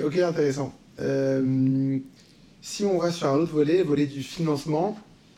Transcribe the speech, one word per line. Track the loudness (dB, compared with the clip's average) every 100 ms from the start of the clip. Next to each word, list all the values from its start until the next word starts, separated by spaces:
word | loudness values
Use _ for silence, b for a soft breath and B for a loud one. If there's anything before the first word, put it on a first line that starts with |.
| 0
ok, | 0
intéressant. | 0 2 0 0 -4 -10 -18 -8
Euh, | -2 0 0 2 2 2 2 2 0 -2 -6 B B B B B
si | -12 -2 0
on | 2
va | 0
sur | 0 0
un | 0
autre | 0
volet, | 2 2 2
le |
volet | 2 0 0
du | -4
financement, | -8 -4 -2 -2 -2 -2 -2 -4 -14 B B